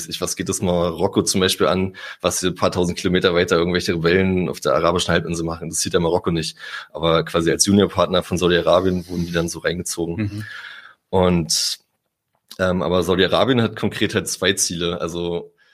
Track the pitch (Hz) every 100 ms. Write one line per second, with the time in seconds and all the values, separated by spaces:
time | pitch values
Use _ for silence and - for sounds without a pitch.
0 | 80 82 90 - 92 92 95 87 87 80
1 | 98 110 - 98 92 - 98 92 92 -
2 | - - 90 - 90 85 95 92 87 85
3 | 95 87 95 87 87 85 87 90 87 85
4 | 85 92 95 92 85 - - 82 82 87
5 | 85 85 80 85 82 82 82 - - 90
6 | 85 87 - 82 80 - - - - 76
7 | 82 82 82 87 82 71 - 101 92 -
8 | 87 90 - 87 87 87 80 90 92 90
9 | 85 87 85 85 85 82 78 87 87 -
10 | 82 87 104 101 107 - - - - _
11 | - 95 90 87 80 - - - _ _
12 | _ _ _ _ - - 92 90 80 90
13 | 87 90 87 85 107 127 110 110 104 -
14 | 107 101 82 - 92 101 - 85 85 87
15 | 85 85 87 85 87 _ _